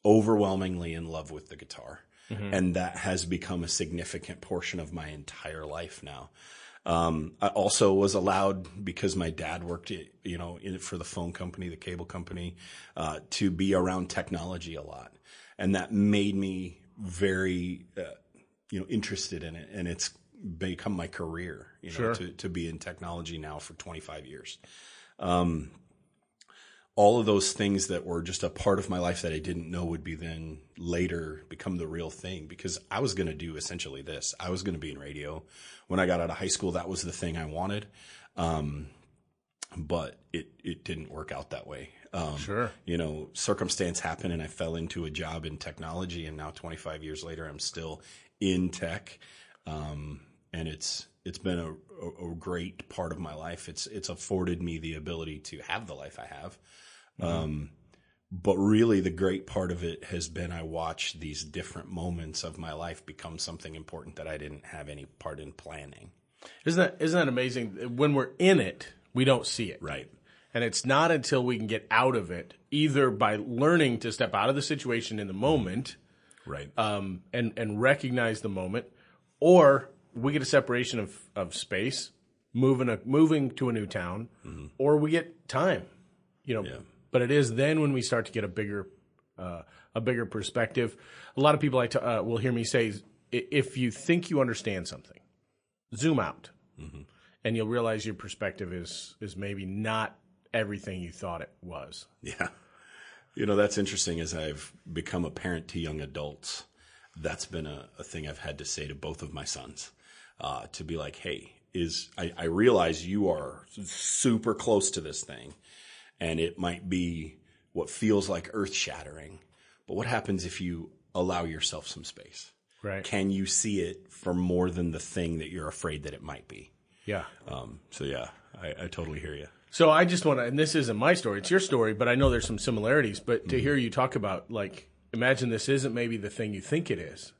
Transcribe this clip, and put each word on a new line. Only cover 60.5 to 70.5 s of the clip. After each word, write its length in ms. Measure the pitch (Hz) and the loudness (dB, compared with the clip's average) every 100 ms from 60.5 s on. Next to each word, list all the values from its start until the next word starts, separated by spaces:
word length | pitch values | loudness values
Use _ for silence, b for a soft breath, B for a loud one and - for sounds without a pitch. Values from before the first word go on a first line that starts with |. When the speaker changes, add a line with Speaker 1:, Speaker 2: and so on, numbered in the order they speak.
Speaker 1:
I 100 | 85 | -6
watch 560 | 80 82 80 82 - 85 | -6 -4 -4 -4 -6 -6
these 240 | 80 73 | -8 -8
different 440 | 78 82 80 87 92 | -8 -8 -10 -12 -8
moments 540 | 90 87 85 80 78 | -6 -4 -4 -6 -8
of 140 | 85 82 | -8 -10
my 140 | 82 | -10
life 300 | 78 85 82 | -8 -8 -10
become 340 | - 76 85 82 | -14 -14 -12 -8
something 360 | - 82 82 | -8 -8 -12
important 420 | 78 80 82 76 78 | -14 -12 -12 -12 -12
that 120 | 78 | -8
I 80 | 76 | -8
didn't 260 | 73 73 - | -8 -12 -14
have 220 | 78 73 | -12 -12
any 180 | 71 69 | -12 -16
part 340 | _ 80 76 | _ -12 -10
in 120 | 73 | -14
planning. 600 | - 78 78 71 69 90 _ _ B B B | -16 -16 -14 -14 -18 -20 _ _ B B B
Speaker 2:
Isn't 160 | - 170 | 0 2
that, 140 | 160 - | 2 2
isn't 140 | 160 175 | 2 4
that 100 | 143 | 4
amazing? 680 | 123 127 123 113 95 123 120 | 2 0 -2 -6 -6 -6 2
When 180 | 147 | 4
we're 160 | 139 123 - | 4 2 4
in 220 | 180 175 | 8 8
it, 280 | 92 - - - _ | 6 -4 -14 -18 _
we 120 | 123 | 4
don't 220 | 131 123 - | 6 6 2
see 240 | - 101 | -4 -4
it. 100 | - | -6
Speaker 1:
Right. 260 | 78 69 62 - b b b | -8 -8 -10 -20 b b b